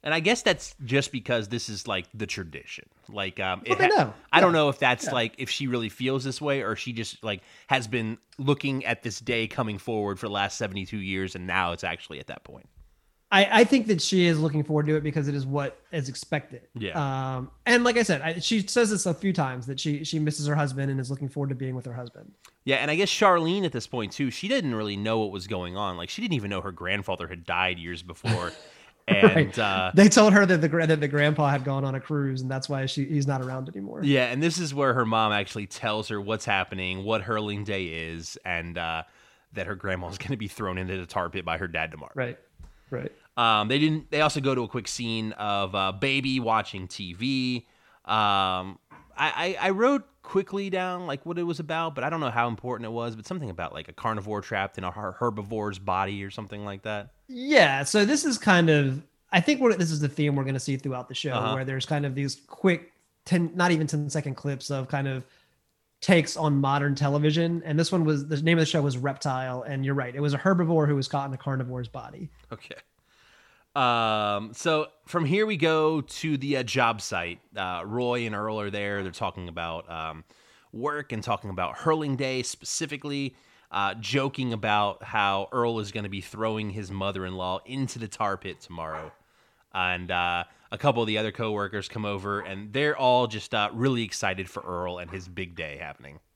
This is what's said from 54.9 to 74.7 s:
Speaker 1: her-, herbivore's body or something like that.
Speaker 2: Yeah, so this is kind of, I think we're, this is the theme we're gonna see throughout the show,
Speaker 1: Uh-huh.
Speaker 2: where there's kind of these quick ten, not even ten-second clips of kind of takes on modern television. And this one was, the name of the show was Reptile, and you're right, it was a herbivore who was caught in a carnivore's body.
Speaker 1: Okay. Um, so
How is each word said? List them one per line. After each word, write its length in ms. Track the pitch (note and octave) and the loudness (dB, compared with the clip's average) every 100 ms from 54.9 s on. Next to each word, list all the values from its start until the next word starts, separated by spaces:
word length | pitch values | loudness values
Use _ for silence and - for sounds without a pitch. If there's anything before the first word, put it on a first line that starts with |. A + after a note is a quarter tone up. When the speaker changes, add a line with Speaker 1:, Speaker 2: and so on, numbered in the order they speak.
Speaker 1:
her-, 220 | G#2 G#2 | -6 -10
herbivore's 680 | G2 A#2+ G#2+ G2+ A2 G#2 F#2+ | -2 -2 -2 -6 -4 -4 -4
body 460 | G2 F#2 F#2+ G2+ | -2 0 -2 -4
or 60 | G2 | -8
something 320 | G#2+ G2+ G#2 | -12 -12 -10
like 180 | G#2 G2 | -10 -8
that. 280 | G#2+ G#2 G#2+ _ - | -6 -8 -8 _ -16
Speaker 2:
Yeah, 560 | B3 C4+ C#4+ D#3 C3+ | -8 2 6 6 2
so 200 | C#3 G#3+ | 0 2
this 200 | G#3 C#4+ | 4 2
is 120 | D4+ A3+ | 0 0
kind 320 | G#3 F3 E3 | 4 6 6
of, 340 | D3+ C3+ C3+ - _ _ | 4 4 -2 -10 _ _
I 80 | F3+ | 2
think 200 | E3+ C#4 | 4 4
we're, 140 | B3 | 4
this 160 | F#3 E3+ | 4 0
is 80 | D3+ | 0
the 80 | C#3+ | -2
theme 260 | - D3 C#3 | 0 0 0
we're 80 | |
gonna 140 | C3+ C3+ | -2 -4
see 160 | - C3+ | -2 -4
throughout 320 | C#3 B2+ B2 | -4 -8 -8
the 60 | |
show, 180 | B2+ D3 | -6 -4
Speaker 1:
Uh-huh. 220 | A#2+ A2 | -2 0
Speaker 2:
where 100 | A2+ | -2
there's 220 | C3 C3 - | -2 -4 -2
kind 180 | D3 | 0
of 100 | C#3+ C3+ | 0 -2
these 240 | C#3 - _ | -4 -6 _
quick 440 | - F#3+ E3+ - _ _ _ | 2 2 2 -4 _ _ _
ten, 280 | - F3+ E3 | 2 2 2
not 160 | F3+ E3+ | 2 4
even 160 | D#3+ D3+ | 4 2
ten-second 480 | D3+ D3 D#3 C#3+ | 0 0 -2 -4
clips 360 | B2+ C#3+ C#3 - | -4 -4 -6 -4
of 180 | C#3 B2+ | -4 -2
kind 180 | C#3 C3+ | -2 -2
of 160 | C3 B2+ _ _ _ _ _ _ _ | -4 -8 _ _ _ _ _ _ _
takes 360 | - F3 D3 - | 6 6 6 0
on 240 | D#3 C#3+ | 2 4
modern 340 | C#3 C#3+ C#3+ C#3 | 4 2 2 2
television. 680 | C#3+ C#3+ D3+ D#3 E3 E3+ | 2 4 4 4 2 0
And 140 | D#3+ D3+ | 0 0
this 120 | E3 | 2
one 120 | F3+ | 2
was, 220 | D#3 D3 C#3+ | 2 2 0
the 160 | D3 | 0
name 160 | D#3+ E3+ | 4 4
of 40 | |
the 40 | D#3 | 4
show 160 | E3 | 2
was 160 | C#3+ B2+ | 2 0
Reptile, 640 | C#3 C#3 D3 C3 C3 B2+ | -4 -4 -4 -2 -4 -6
and 220 | B2+ C3+ | -6 -4
you're 100 | C3+ | 0
right, 200 | C#3 B2 | 0 -2
it 60 | C3+ | -2
was 140 | D3 | -2
a 40 | C#3 | 2
herbivore 480 | F#3+ F3+ E3 E3 D3 | 4 4 4 4 4
who 80 | C#3+ | 2
was 100 | C3 | 0
caught 200 | C#3 C#3 | -4 -4
in 60 | |
a 40 | C3 | -6
carnivore's 500 | - C3 B2 B2+ A#2+ | -4 -4 -4 -8 -8
body. 420 | C3 - - D#3 - - | -10 -14 -12 -14 -14 -18
Speaker 1:
Okay. 220 | A2 - - _ _ _ _ _ _ _ _ _ | -16 -16 -20 _ _ _ _ _ _ _ _ _
Um, 800 | C#3+ B2 A#2+ A2+ G#2+ G#2 G2+ G#2+ | 2 4 4 4 2 2 0 -4
so 320 | A2 E3+ | -2 2